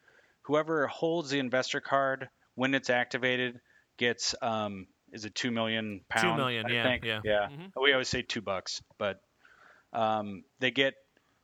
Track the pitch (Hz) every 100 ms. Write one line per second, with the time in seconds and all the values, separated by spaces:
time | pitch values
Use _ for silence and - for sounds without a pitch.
0 | _ _ _ _ - 151 156 160 131 -
1 | 165 170 143 143 127 127 127 139 - 139
2 | 135 131 127 _ _ - 131 135 - 123
3 | 120 127 127 123 127 123 _ _ _ -
4 | 120 113 - - 123 110 104 98 92 _
5 | _ 110 107 - 127 117 110 113 107 98
6 | - 113 113 117 131 117 117 120 123 120
7 | 117 110 107 104 101 143 190 131 139 131
8 | 123 127 120 120 98 92 - - - -
9 | 104 95 _ _ - - - - _ 120
10 | 110 110 104 95 - - 127 123 135 -
11 | _ _ _ _